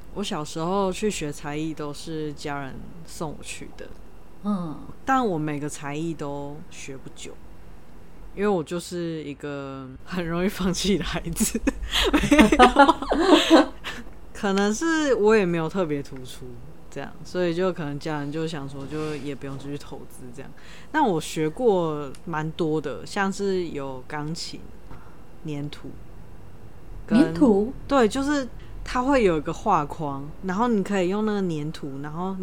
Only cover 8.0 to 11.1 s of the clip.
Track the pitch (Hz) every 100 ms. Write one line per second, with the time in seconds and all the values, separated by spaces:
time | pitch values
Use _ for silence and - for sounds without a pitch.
8 | - - - - 208 190 147 175 - 175
9 | 170 160 147 139 147 139 139 135 131 131
10 | - 180 170 170 185 - 185 165 190 185
11 | 175